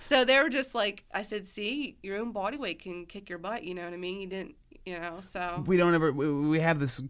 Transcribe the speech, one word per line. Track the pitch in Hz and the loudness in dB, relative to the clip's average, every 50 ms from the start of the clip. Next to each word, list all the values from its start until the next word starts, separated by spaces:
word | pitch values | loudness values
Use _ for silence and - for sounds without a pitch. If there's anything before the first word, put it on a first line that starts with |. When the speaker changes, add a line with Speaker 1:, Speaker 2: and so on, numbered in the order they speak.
Speaker 1:
So | - - 285 262 254 | -2 4 4 6 6
they | 240 262 277 | 8 8 6
were | 277 320 | 6 4
just | 247 285 262 - - | 2 0 -2 -2 -2
like, | 240 208 208 202 202 - _ - | 0 0 0 -2 -4 -10 _ -8
I | 190 | -8
said, | 208 202 214 208 190 190 | -6 -6 -8 -8 -8 -10
"See, | - - 208 208 254 294 285 226 - - - | -10 -6 -6 -4 -4 -4 -4 -6 -8 -10 -10
your | 196 196 202 | -8 -6 -6
own | 226 240 208 | -6 -6 -4
body | 208 190 202 254 294 | -4 -4 -4 -4 -4
weight | 269 196 165 165 | -6 -6 -6 -8
can | - 185 180 180 175 | -8 -12 -10 -10 -12
kick | 170 - 202 196 - | -14 -14 -16 -12 -10
your | 180 175 | -10 -8
butt," | 170 190 220 240 - | -6 -6 -6 -6 -6
you | 180 180 | -8 -8
know | 180 175 | -8 -8
what | 170 175 | -8 -8
I | 175 | -8
mean? | 180 180 185 196 | -6 -6 -6 -6
You | 196 185 | -8 -8
didn't, | 190 190 180 156 - _ _ _ - - - | -8 -8 -8 -10 -14 _ _ _ -20 -18 -12
you | 185 180 170 | -10 -10 -8
know, | 170 175 165 185 | -8 -8 -10 -10
so. | 190 - - 196 180 175 175 175 143 | -12 -10 -8 -6 -6 -4 -4 -2 2
Speaker 2:
We | 127 190 180 | 4 6 6
don't | 175 175 170 | 8 6 6
ever, | 165 160 156 | 6 6 4
we, | 135 143 139 156 | 2 2 0 0
we | 147 143 147 151 156 160 | 0 2 2 2 2 4
have | 160 165 165 151 | 4 4 2 2
this | 143 135 - - 131 139 | 2 -2 -2 -4 -6 -4